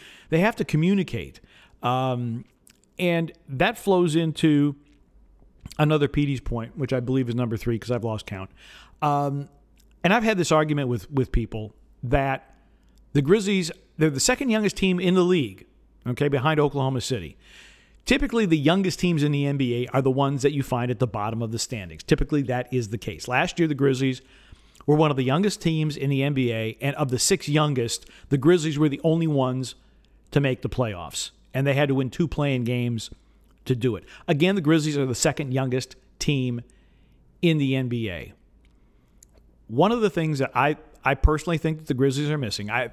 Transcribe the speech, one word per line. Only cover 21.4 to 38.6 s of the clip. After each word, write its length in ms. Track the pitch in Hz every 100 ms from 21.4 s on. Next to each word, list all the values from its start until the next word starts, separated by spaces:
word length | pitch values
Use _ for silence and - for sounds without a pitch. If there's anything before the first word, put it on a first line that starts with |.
of 100 | 117
the 60 | 113
standings. 440 | - 117 90 80
Typically, 400 | - 156 139 147
that 300 | 123 123 123
is 160 | 127 107
the 100 | 113
case. 300 | - 104 -
Last 300 | 127 175 -
year, 100 | 165
the 60 |
Grizzlies 480 | 139 139 127 135 127 - - - - _ - -
were 100 | 151
one 140 | 156
of 80 | 135
the 60 |
youngest 360 | 127 147 202 -
teams 360 | 170 160 156 147
in 120 | 139
the 140 | 135
N 100 | 139
B 180 | 139 120
A, 260 | 113 110 -
and 160 | 139 143
of 140 | 143
the 80 | 120
six 300 | - 196 -
youngest, 600 | 151 147 131 117 - - - -
the 80 | 143
Grizzlies 400 | 143 180 156 143
were 100 | 156
the 120 | 139
only 220 | 165 165 165
ones 480 | 139 127 127 123 - _ _ _ _ _
to 100 | 143
make 220 | 139 127
the 80 | 113
playoffs, 640 | - 117 90 80 - - - _
and 140 | 131 139
they 80 |
had 140 | 135 143
to 60 |
win 140 | 135 127
two 180 | - 170
play-in 380 | - 143 131
games 460 | 117 123 120 117 - - _ _ _ _ -
to 100 | 123
do 200 | 127 98
it. 80 | - - -
Again, 280 | 151 180
the 80 | 202
Grizzlies 340 | 147 160 151 143
are 80 |
the 100 | 131
second 380 | 120 160 135 143
youngest 440 | 131 131 127 - - _ -
team 440 | - 143 127 120 - _ _ _ _ _ _ _
in 160 | 175 156
the 180 | 135 131
N 120 | 127
B 200 | 120 110
A. 240 | 85 60 - _ _